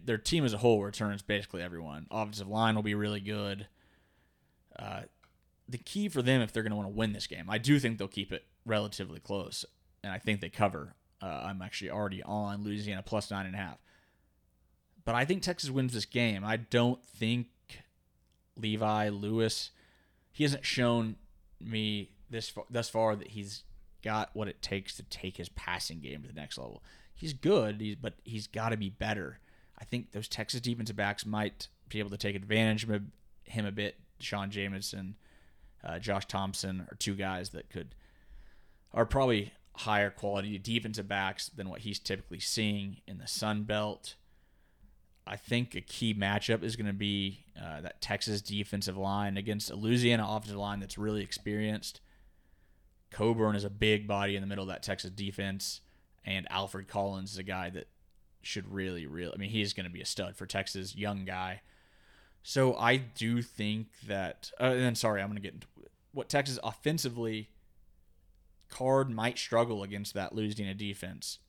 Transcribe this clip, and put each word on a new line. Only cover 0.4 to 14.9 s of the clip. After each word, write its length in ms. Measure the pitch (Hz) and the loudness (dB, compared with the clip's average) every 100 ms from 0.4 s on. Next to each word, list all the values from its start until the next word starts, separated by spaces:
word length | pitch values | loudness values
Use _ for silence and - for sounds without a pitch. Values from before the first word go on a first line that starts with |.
as 80 | 131 | 4
a 60 | 104 | 6
whole 240 | 120 107 | 8 8
returns 400 | 101 - 107 101 | 4 -2 -2 -2
basically 400 | - 104 - 90 | 0 0 0 -6
everyone. 440 | 87 85 80 76 76 | -6 -6 -8 -10 -6
Offensive 380 | 110 104 107 98 | -4 -2 -4 -2
line 260 | 107 113 | 4 6
will 80 | 110 | 6
be 120 | 107 | 4
really 260 | 104 104 104 | 2 2 0
good. 480 | 98 107 101 98 104 _ _ _ _ _ _ _ _ _ _ - | -2 -2 -2 -4 -8 _ _ _ _ _ _ _ _ _ _ -12
Uh, 240 | 101 95 - _ _ _ _ _ - | -8 -8 -10 _ _ _ _ _ -10
the 100 | 123 | -10
key 300 | - 202 208 | -6 -2 0
for 140 | 147 | 2
them, 180 | 123 131 | 6 6
if 120 | 110 | 6
they're 100 | 113 | 2
gonna 140 | 110 104 | 0 0
wanna 120 | 98 | -2
win 240 | 104 110 | 0 0
this 140 | 101 - | 0 -6
game, 240 | 87 87 | -8 -2
I 80 | 110 | 0
do 200 | 131 143 | 6 6
think 200 | 123 110 | 6 0
they'll 100 | 98 | -4
keep 240 | - 95 | -4 -4
it 140 | 85 - _ | -6 -8 _
relatively 560 | 113 107 104 - 95 - | 0 2 2 -4 -8 -8
close, 440 | - 101 - - - _ _ _ | -6 -4 -4 -8 -10 _ _ _
and 100 | 101 | -8
I 60 | 95 | -4
think 220 | - 104 | 0 0
they 80 | 82 | 0
cover. 460 | - 101 80 71 - _ _ | 2 2 2 -10 -14 _ _
Uh, 40 | 95 73 | -6 -4
I'm 180 | 90 95 | -4 -6
actually 280 | 92 - 98 | -6 -6 -4
already 320 | 92 101 95 | -2 -2 -4
on 420 | - 104 101 101 | -4 -2 -2 -2
Louisiana 380 | 104 104 104 98 | -2 -2 -2 -6
plus 280 | - 107 - | -2 -2 -2
nine 160 | 98 95 | -4 -4
and 80 | |
a 40 | 95 | -4
half. 200 | 92 - _ _ _ _ _ _ _ _ _ _ _ | -6 -8 _ _ _ _ _ _ _ _ _ _ _